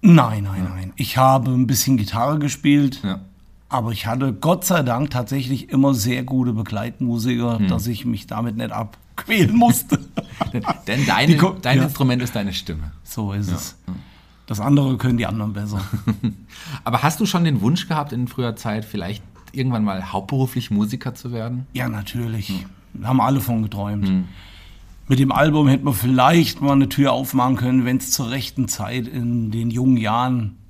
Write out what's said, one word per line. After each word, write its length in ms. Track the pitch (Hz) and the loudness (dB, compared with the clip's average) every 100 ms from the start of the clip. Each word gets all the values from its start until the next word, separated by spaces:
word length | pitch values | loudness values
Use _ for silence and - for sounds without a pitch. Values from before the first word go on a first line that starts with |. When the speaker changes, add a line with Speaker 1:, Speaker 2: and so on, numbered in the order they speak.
Speaker 1:
Nein, 420 | 214 170 120 110 | 10 8 6 -2
nein, 200 | 98 95 | -4 -4
Speaker 2:
Ja. 60 | 90 | -6
Speaker 1:
nein. 240 | 92 92 - | -6 -12 -8
Ich 220 | - - | -4 4
habe 340 | 131 131 123 | 6 6 2
ein 140 | 127 127 | 2 2
bisschen 300 | 127 - 127 | 2 2 2
Gitarre 400 | 104 104 127 151 | 2 -2 0 0
gespielt, 640 | 143 - 143 143 143 135 | -2 0 4 4 4 -2
Speaker 2:
Ja. 160 | 98 95 - - - - _ | -6 -6 -10 -20 -20 -20 _
Speaker 1:
aber 220 | 131 113 | -4 -2
ich 140 | 107 113 | -4 -4
hatte 260 | 123 135 | -2 -2
Gott 300 | 101 156 185 - | 0 0 2 2
sei 180 | 175 | 0
Dank 260 | 127 120 147 | 2 0 0
tatsächlich 600 | 127 120 135 127 131 - | -2 -2 -4 -2 -4 0
immer 220 | 131 139 | 4 4
sehr 300 | 127 107 123 | 4 0 -2
gute 300 | 127 131 127 | 0 0 0
Begleitmusiker, 1040 | 107 101 104 113 - 123 117 117 120 120 113 | 0 -4 -4 -6 -4 -2 0 0 0 0 0
Speaker 2:
Hm. 80 | 98 | 0
Speaker 1:
dass 200 | 85 107 | 0 -2
ich 180 | 110 123 | -4 -4
mich 220 | 107 - | -6 -6
damit 300 | 107 117 110 | -6 -4 -4
nicht 140 | 113 | -6
abquälen 840 | 107 110 - _ - - 214 160 233 | -6 -8 -10 _ -14 -2 2 4 6
musste. 440 | 240 240 - - - - - | 6 4 2 -4 -2 -10 -10
<laughs> 260 | - - | -8 -6
Speaker 2:
Denn, 100 | - - - - | -4 -4 -6 -2
denn 180 | 120 139 | -2 2
deine, 260 | 92 143 | 2 4
Speaker 1:
Die 40 | 151 | 6
ko-, 180 | 180 185 | 4 2
Speaker 2:
dein 160 | 123 135 | 2 2
Speaker 1:
ja. 60 | 139 | 2
Speaker 2:
Instrument 360 | - 131 123 | 0 0 2
ist 140 | 120 110 | -2 -4
deine 180 | 98 | -4
Stimme. 380 | 92 - 80 76 - | -6 -8 -8 -8 -12
Speaker 1:
So 280 | - - 101 | -14 -6 -4
ist 160 | 101 101 | -4 -4
Speaker 2:
Ja. 60 | 87 | -4
Speaker 1:
es. 200 | - - - | -6 -14 -12
Speaker 2:
Ja. 60 | - - - _ _ - | -12 -14 -20 _ _ -10
Speaker 1:
Das 120 | 104 | -6
andere 380 | 113 143 139 123 | 2 2 2 0
können 200 | 127 120 | 0 0
die 80 | 110 | -2
anderen 280 | 110 107 | -4 -6
besser. 280 | 101 104 104 98 110 - 101 113 | -6 -6 -6 -6 -6 -4 -4 -4
Speaker 2:
<laughs> 500 | 101 - - - 139 | -8 -18 -20 -16 -10
Aber 180 | 120 117 | -4 0
hast 180 | 147 160 | 0 0
du 60 | 208 | -2
schon 180 | 180 165 | 0 2
den 160 | 127 | 2
Wunsch 260 | 101 175 - | 2 0 -2
gehabt, 240 | 156 147 | -4 -4
in 140 | 120 123 | -6 -6
früher 280 | - 120 107 | -4 -6 -4
Zeit 300 | 113 107 107 | -6 -6 -6
vielleicht 380 | 101 87 107 - - - | -8 -8 -10 -14 -20 -14
irgendwann 300 | 135 131 120 | -4 -2 0
mal 280 | 104 95 92 | -2 -4 -6
hauptberuflich 580 | 95 - 135 131 127 - | -8 -4 -2 0 -2 -2
Musiker 460 | 104 107 123 135 120 | -2 -2 -4 -8 -10
zu 160 | 123 | -10
werden? 340 | 120 113 123 131 | -8 -6 -8 -8
Speaker 1:
Ja, 160 | 123 123 | -6 -6
natürlich. 600 | 107 98 117 117 113 98 92 92 - _ | -6 -6 -6 -4 -4 -6 -8 -10 -18 _
Speaker 2:
Hm. 120 | - 107 | -10 -2
Speaker 1:
Haben 140 | 131 | 2
alle 200 | 123 139 | 2 0
von 220 | - 113 | 0 -2
geträumt. 440 | 107 101 101 104 98 | -2 -4 -4 -2 0
Speaker 2:
Hm. 180 | 95 90 - - - - - - - - | 0 -2 -10 -20 -20 -20 -20 -20 -20 -2
Speaker 1:
Mit 120 | 131 | 2
dem 120 | 135 | 2
Album 360 | 113 151 151 143 | 4 4 4 4
hätte 180 | 135 139 | 4 2
man 80 | |
vielleicht 680 | 110 120 127 131 170 151 - | -2 2 4 6 6 2 0
mal 120 | 143 | 2
eine 160 | 139 135 | 4 4
Tür 240 | - 139 | 2 2
aufmachen 420 | 123 135 131 127 131 | 2 -2 0 2 2
können, 280 | 127 131 127 | 2 2 2
wenn's 260 | 131 - | 0 -2
zur 180 | - 120 | -4 -2
rechten 360 | 131 110 - 117 | -4 -6 -4 -4
Zeit 400 | - 101 123 120 | -4 -4 -6 -6
in 440 | 127 120 120 110 | -6 -2 -2 -2
den 180 | 113 117 | -2 -2
jungen 260 | 113 127 123 | 0 2 4
Jahren 600 | 110 113 127 123 107 - | 2 0 0 -2 -4 -8